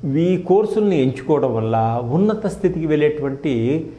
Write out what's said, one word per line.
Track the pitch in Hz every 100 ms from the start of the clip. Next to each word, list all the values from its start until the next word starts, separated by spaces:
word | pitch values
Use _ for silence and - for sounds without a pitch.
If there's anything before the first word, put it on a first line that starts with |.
| 147 143
ఈ | 175 185
కోర్సుల్ని | - 190 214 220 208 165
ఎంచుకోవడం | 131 127 - 147 135
వల్ల | 113 113 113 113 120
ఉన్నత | 120 156 208 214 202
స్థితికి | - 180 160 160
వెళ్ళేటువంటి, | 151 151 151 139 135 151 120 117 156 165